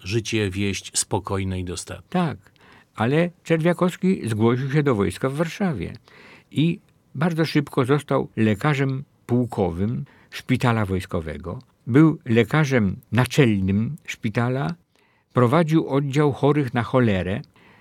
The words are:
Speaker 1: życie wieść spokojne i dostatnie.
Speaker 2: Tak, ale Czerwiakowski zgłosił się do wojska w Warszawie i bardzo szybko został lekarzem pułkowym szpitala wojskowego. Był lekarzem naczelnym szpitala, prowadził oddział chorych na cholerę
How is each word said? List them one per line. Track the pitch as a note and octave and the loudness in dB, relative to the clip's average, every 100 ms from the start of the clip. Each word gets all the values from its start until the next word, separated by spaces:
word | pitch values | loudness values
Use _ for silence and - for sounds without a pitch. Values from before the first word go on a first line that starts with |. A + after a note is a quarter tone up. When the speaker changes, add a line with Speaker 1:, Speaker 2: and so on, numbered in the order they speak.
Speaker 1:
życie | F#2 A2+ G2+ A2 G2+ | -4 -4 -2 -2 -2
wieść | F#2 G2+ F#2+ - | -2 -4 -4 -8
spokojne | - - G#2 - G2 F#2+ F#2 | -8 -4 -6 -4 -6 -4 -6
i | |
dostatnie. | F2+ F2 - - - | -6 -10 -12 -16 -6
Speaker 2:
Tak, | F3+ E3 F#2+ _ _ _ - _ | -2 -2 -6 _ _ _ -20 _
ale | - A2+ D3+ F3 - | -4 0 2 0 -4
Czerwiakowski | - E3 E3+ E3+ F3+ - F3+ F#3+ A2+ | -2 0 2 2 0 0 -2 0 -2
zgłosił | G#2+ A2+ B2 C3+ | 2 2 2 0
się | D3+ | 0
do | C#3+ | 2
wojska | G#2+ F#2 - C3+ | 2 0 0 -4
w | |
Warszawie | C#3+ E3+ - F#3+ A2 D#2+ - _ - - - _ | -2 -4 -2 -2 -2 -8 -10 _ -20 -20 -20 _
i | B2+ E3 - _ _ _ | 0 0 0 _ _ _
bardzo | C3 F3 D#3+ | -4 -2 0
szybko | D#3 D3+ C#3+ - | 0 0 0 -2
został | B2 D3 - C3+ C#3+ - | 2 0 2 -2 -2 0
lekarzem | A2 G#2 D#3 C#3 C3+ C3 - _ - | 0 2 0 0 -2 -4 -10 _ -2
pułkowym | A#2+ A#2+ - F2+ E2 G#2 C3 C#3+ - _ | 0 0 -2 -2 0 -4 -4 -8 -16 _
szpitala | - - B2+ B2+ A2+ G2 | -16 -2 0 2 2 0
wojskowego. | F#2+ - F2+ D#2+ D2+ E2 B2 - _ - | -4 -4 -8 -6 -10 -10 -12 -14 _ 0
Był | C3 D#3+ D#3 | 4 4 2
lekarzem | B2+ A#2 A2 D3+ C#3+ C3 G2 F#2+ - | 0 2 4 2 2 2 0 -2 -2
naczelnym | A#2 B2 - B2 G2+ F#2+ G2+ A#2+ D3 - | 0 2 4 4 4 2 0 -2 -6 -14
szpitala, | - A#2 A#2+ A#2+ C3 D#3 E3+ _ _ _ _ _ | -8 -4 -2 -2 -2 -4 -8 _ _ _ _ _
prowadził | B2 A#2+ D#3 D#3 D#3+ - | 2 4 4 4 2 2
oddział | C3+ C#3+ C#3 D3 | -2 0 0 0
chorych | - C#3 D3 B2+ | 2 2 2 0
na | A#2+ | -4
cholerę | A2 C3+ A#2 F#2+ F2+ A2+ - _ - _ | 0 2 4 2 -2 -4 -8 _ -20 _